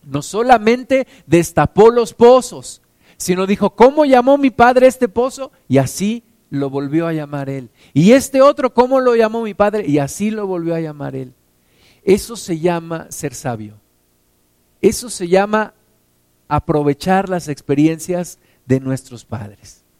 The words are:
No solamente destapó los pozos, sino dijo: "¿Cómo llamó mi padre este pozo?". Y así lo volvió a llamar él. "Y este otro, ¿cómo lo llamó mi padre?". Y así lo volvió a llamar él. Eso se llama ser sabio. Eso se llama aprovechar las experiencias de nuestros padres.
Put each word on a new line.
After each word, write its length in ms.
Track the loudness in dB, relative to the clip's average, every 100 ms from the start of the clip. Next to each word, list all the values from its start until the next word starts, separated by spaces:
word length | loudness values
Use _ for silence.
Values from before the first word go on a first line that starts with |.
No 180 | -8 -10
solamente 840 | -8 -4 2 4 4 0 0 -2 -2 _ 0
destapó 640 | 0 2 -2 0 4 4
los 240 | 4 -4
pozos, 640 | 4 6 6 2 -14 -18 -20 _ _ _ _
sino 280 | -4 -2 0
dijo: 280 | 0 -2
"¿Cómo 320 | 4 4 4 4
llamó 320 | 4 4 2
mi 100 | 2
padre 380 | 2 4 6 4
este 200 | 2 -4
pozo?". 460 | -2 -4 -6 -16 _ _
Y 80 | 0
así 460 | 0 -4 -6 -6 _ _ _
lo 220 | -8 -6
volvió 360 | -6 -4 -4 -4
a 60 |
llamar 380 | -6 -8 -10 -10
él. 180 | -10 -14 _ _
"Y 200 | 2 4
este 280 | 4 4 4
otro, 320 | 4 2 -4
¿cómo 280 | 0 0 2
lo 160 | 2 2
llamó 260 | 0 -2
mi 100 | -8
padre?". 340 | -2 -2 -2 -2
Y 120 | -2
así 320 | -2 -6 -6
lo 160 | -4 -6
volvió 280 | -6 -6
a 60 | -6
llamar 340 | -8 -10 -12
él. 200 | -12 -14 _ _ _ _ _ _ _
Eso 320 | 0 0 -2 -14
se 220 | -10 -4
llama 500 | -2 -2 -6 -12 -12
ser 240 | -12 -12
sabio. 400 | -10 -10 -10 -12 -20 _ _ _ _ _ _ _ _ _ _
Eso 300 | -2 -2 -12
se 180 | -10 -2
llama 460 | 0 0 -4 -4 _ _ _ _ _ _ _ _
aprovechar 840 | -6 -2 -2 0 -2 -2 -2 -2
las 200 | -8 -8
experiencias 880 | -12 -4 0 0 0 -8 -8 -8 -14 _ _
de 160 | -2 -2
nuestros 460 | -2 -8 -10 -20 _
padres. 580 | -12 -12 _ -20 _ _